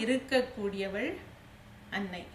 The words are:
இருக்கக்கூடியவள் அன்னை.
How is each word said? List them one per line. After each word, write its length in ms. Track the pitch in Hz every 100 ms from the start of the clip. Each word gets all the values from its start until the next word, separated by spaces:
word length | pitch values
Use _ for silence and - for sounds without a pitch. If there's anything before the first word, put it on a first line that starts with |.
இருக்கக்கூடியவள் 1080 | 220 262 - 254 247 - 202 196 196 196 285 392 - - - - - - - 196
அன்னை. 260 | 196 180 -